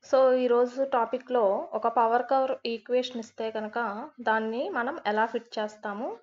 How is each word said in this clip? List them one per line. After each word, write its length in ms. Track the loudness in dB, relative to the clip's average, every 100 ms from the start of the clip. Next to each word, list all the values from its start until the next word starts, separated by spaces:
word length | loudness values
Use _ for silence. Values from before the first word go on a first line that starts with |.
| 2
So, 120 | 4 6 4
ఈరోజు 480 | 4 2 2 0 0
టాపిక్‌లో 520 | 0 0 -4 -2 0 2 0 -2
ఒక 140 | -4 -2
పవర్ 340 | 2 4 2 2
కర్వ్ 260 | 2 2 -2 -4
ఈక్వేషన్ 560 | -8 0 0 0 -6
ఇస్తే 260 | -10 -8 -6
కనుక 260 | -4 -6 -4 -4 -6 -10 -6
దాన్ని 400 | 0 0 0 -4 -4
మనం 260 | -2 -4 -4 -2
ఎలా 200 | 0 0
ఫిట్ 240 | -2 -8
చేస్తాము 560 | -6 -6 -6 -10 -8 -8 -10